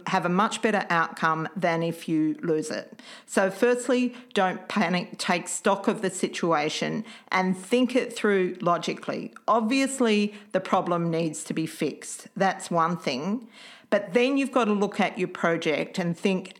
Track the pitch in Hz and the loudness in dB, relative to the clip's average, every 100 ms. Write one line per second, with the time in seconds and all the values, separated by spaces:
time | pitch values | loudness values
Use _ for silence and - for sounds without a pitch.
0 | - 185 175 180 220 - 226 208 - 170 | 0 0 2 2 2 0 0 0 0 0
1 | 160 - 165 160 156 196 175 165 165 165 | 0 0 0 0 -2 -2 0 2 0 -4
2 | - 156 156 151 170 156 156 - - - | -2 0 2 0 0 0 -2 -8 -10 -16
3 | - - - - 190 190 247 247 247 247 | -20 -20 -4 0 0 2 2 2 2 0
4 | 247 - - - 185 - - 208 175 180 | 0 -4 -6 0 0 0 -6 0 0 0
5 | 180 - - 175 175 - 208 196 220 214 | -4 -8 0 0 0 -2 0 2 0 -2
6 | 190 - 175 - 175 156 151 - 156 160 | -2 -4 -6 -2 0 0 0 -2 -4 -4
7 | - - - 185 185 185 - 247 254 262 | -8 -14 -4 0 0 0 0 2 2 0
8 | - - 214 196 180 180 175 170 165 - | -2 -2 2 2 0 -2 0 0 -2 -6
9 | - - - - - 226 220 269 269 269 | -6 -6 -8 -10 2 2 4 2 0 2
10 | 233 208 208 - - 190 190 190 175 170 | 2 4 2 -4 0 0 4 0 2 0
11 | 170 165 165 151 - - 160 - 151 117 | 2 0 -2 -4 -6 -4 -4 -2 -4 -4
12 | - - - - 190 190 - 170 165 175 | -12 -14 -12 -2 0 0 -2 2 2 0
13 | - 127 170 233 233 - - - - 202 | -2 -4 -2 -4 -6 -20 -20 -18 0 0
14 | 202 214 247 277 269 262 220 208 202 - | 2 2 4 2 2 2 2 2 0 0
15 | 180 - 180 - 175 165 165 143 160 - | -2 0 -4 0 0 2 0 0 -2 -2
16 | 170 165 202 185 - - | -2 0 0 0 -4 -16